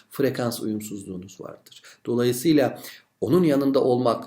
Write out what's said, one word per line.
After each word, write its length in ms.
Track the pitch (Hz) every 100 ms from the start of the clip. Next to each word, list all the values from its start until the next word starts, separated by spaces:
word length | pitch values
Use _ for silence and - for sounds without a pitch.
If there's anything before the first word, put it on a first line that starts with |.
| _
frekans 500 | - 131 - 120 -
uyumsuzluğunuz 800 | 110 107 107 104 98 90 98 -
vardır. 420 | - - _ - - - -
Dolayısıyla 760 | 120 123 123 170 147 95 - - - _ _
onun 240 | 101 175
yanında 400 | 165 139 139 135
olmak 400 | 123 123 117 113